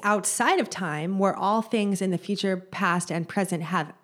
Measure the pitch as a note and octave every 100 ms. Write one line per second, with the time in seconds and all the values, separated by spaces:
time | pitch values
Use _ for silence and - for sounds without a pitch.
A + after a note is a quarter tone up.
0 | G#3 G#3 - - B3 F#4 A#3 - F3+ D3+
1 | E3+ G3 F#3+ - F#3+ A3+ A3 A3+ G3+ F#3+
2 | F#3+ E3+ - G3+ G3 F#3 F#3 - F#3+ F3
3 | - E3+ E3 G#3 F#3 E3 D#3+ F3+ D#3 -